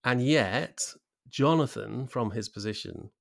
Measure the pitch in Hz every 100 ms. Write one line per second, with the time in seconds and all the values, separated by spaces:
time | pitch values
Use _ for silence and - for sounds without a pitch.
0 | 127 123 123 156 98 117 165 - - -
1 | _ _ - - 139 160 135 - 104 117
2 | 131 127 110 110 107 - 104 101 95 87
3 | 98 _